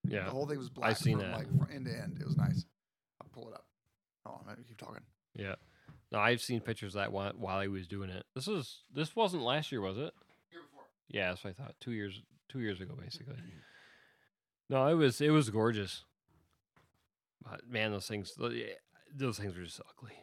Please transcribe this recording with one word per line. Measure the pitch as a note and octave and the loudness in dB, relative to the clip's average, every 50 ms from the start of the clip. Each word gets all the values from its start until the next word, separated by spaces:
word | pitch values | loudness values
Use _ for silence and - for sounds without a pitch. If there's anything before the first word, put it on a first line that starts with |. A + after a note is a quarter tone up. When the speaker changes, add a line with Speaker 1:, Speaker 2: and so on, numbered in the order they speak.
| - | -2
Speaker 1:
Yeah. | - G#2+ G2+ F#2 | 0 -2 0 -2
Speaker 2:
The | F#2+ | -2
whole | C3 C3+ D3 | -2 -2 -2
thing | C#3+ D3+ C#3 | -2 -4 -4
was | B2+ A#2+ | -6 -10
black | - B2+ A2+ A2+ | -6 2 2 4
Speaker 1:
I've | A2 - | 4 4
seen | - - - G#2 | 4 4 4 4
Speaker 2:
from, | F#2+ F#2 | 2 0
Speaker 1:
that. | F2+ | -4
Speaker 2:
like, | - - | -4 -2
from | - - - - - D3 | 4 4 4 4 4 -2
end | C#3 B2+ | -6 -6
to | B2 A2+ A#2 | -4 -4 -4
end. | G#2+ - - - | -4 -6 -6 -6
It | - | -4
was | - - | 0 2
nice. | - - - - - - - _ _ _ _ _ _ _ _ _ _ - | 2 4 4 2 0 -2 -4 _ _ _ _ _ _ _ _ _ _ -20
I'll | - | -18
pull | - B2 A#2+ A2+ | -16 -16 -16 -14
it | G#2 | -16
up. | - _ _ _ _ _ _ _ _ _ _ _ _ _ | -16 _ _ _ _ _ _ _ _ _ _ _ _ _
Oh, | - B1+ - | -16 -16 -14
I'm | - | -14
gonna | G2+ G#2+ - A#2+ | -16 -16 -16 -18
keep | A#2 A2+ | -20 -16
talking. | - - - - - - _ _ _ _ _ _ | -14 -14 -12 -12 -14 -16 _ _ _ _ _ _
Speaker 1:
Yeah. | - G2+ G2 - - - _ _ _ _ - - - _ _ | -6 -4 -4 -4 -6 -10 _ _ _ _ -20 -20 -20 _ _
No, | - G#2+ | 2 4
I've | G#2 A#2 B2 A#2 | 6 6 6 4
seen | - - B2 A2+ | 2 0 -2 0
pictures | - - A2+ - A2 G2 F#2 | 0 -2 -4 -4 -6 -6 -2
of | G2+ | -2
that | G2 A2 | -2 0
while, | G2+ G2 G2 G2+ - | 0 -2 -2 -2 -4
while | - A2 F#2+ F#2 G2 | -4 -2 0 0 0
he | G2 | 0
was | G2 G2 F#2+ F#2 | 0 -2 -4 -6
doing | E2+ G2 G2 G2 F#2 | -6 -6 -6 -6 -6
it. | F#2 F#2+ - _ _ | -8 -10 -12 _ _
This | C3 C3+ | -6 -4
is, | F#3+ G#3+ F3 B2 - - - _ _ - | -2 -2 -2 -4 -6 -12 -18 _ _ -2
this | C#3+ D#3+ D#3 - | -2 -2 0 4
wasn't | A3+ A3+ F#3+ F3+ E3 | 4 4 4 4 2
last | A#2+ A#2+ C3+ D3+ D3+ - | 2 4 4 4 2 0
year, | C#3+ A2+ | -2 0
was | G2 F#2 F#2+ | 0 0 -2
it? | A2+ D3 E3+ - _ _ _ - _ _ _ | -2 -4 -6 -8 _ _ _ -20 _ _ _
Speaker 2:
Year | - - - - | -20 -20 -20 -20
before. | - - - _ _ _ _ _ | -20 -20 -20 _ _ _ _ _
Speaker 1:
Yeah, | - G#2 F#2+ F2+ | -2 0 2 2
that's | F2+ - - | 0 -2 -8
what | G2+ F#2 | -10 -10
I | - C#3 | -10 -12
thought. | - - _ | -12 -12 _
Two | - B2 A#2 | -8 -6 -4
years, | G#2+ G2+ G2 F#2+ G#2+ - _ - _ _ | -4 -4 -6 -8 -12 -16 _ -20 _ _
two | - - C3 | -12 -6 -4
years | A#2 G#2+ G2 F2+ | -2 -2 -2 -4
ago, | F#2 - - - | -6 -10 -10 -12
basically. | - - - - - - - - E3+ - - D#2+ - - - - - - - - - _ _ _ _ _ _ _ _ _ _ _ _ - | -10 -12 -12 -12 -10 -10 -10 -10 -12 -14 -16 -18 -20 -20 -20 -20 -20 -20 -20 -20 -20 _ _ _ _ _ _ _ _ _ _ _ _ 0
No, | C3+ C3 C3 | 4 6 6
it | D3 E3+ | 6 8
was, | E3 D3+ C3 A#2 - | 8 8 6 6 6
it | D3 D3+ | 6 8
was | D3+ D#3 C#3 A2 | 8 8 8 6
gorgeous. | G2+ A2 A2 A#2 A#2 G#2 G2 F#2 - - - _ _ _ _ _ _ _ _ _ _ _ _ _ _ _ _ _ _ _ _ _ _ _ _ _ _ _ - | 4 4 4 4 4 2 -2 -4 -6 -10 -12 _ _ _ _ _ _ _ _ _ _ _ _ _ _ _ _ _ _ _ _ _ _ _ _ _ _ _ -12
But | - G#2+ - - A#2+ | -12 -12 -12 -10 -4
man, | B2 A2 A2 A2 | 0 0 2 2
those | G#2 G2 F#2 | 0 -2 -2
things, | - A2 G#2 F#2+ - - | -2 -4 -4 -4 -6 -6
tho-, | - B2+ A#2+ | -4 -4 -2
yeah, | A#2+ A#2+ A2+ G#2+ - - _ _ _ - - - D3+ | -2 -4 -6 -8 -10 -12 _ _ _ -20 -20 -16 -6
those | C#3 C3+ B2+ G#2+ G2 | -2 -2 -2 0 -2
things | G2+ G2+ F2 | -4 -6 -6
were | F2+ F2+ | -6 -10
just | E2 - - - - - | -10 -12 -14 -16 -18 -18
ugly. | - - G#2 - - | -20 -18 -18 -18 -20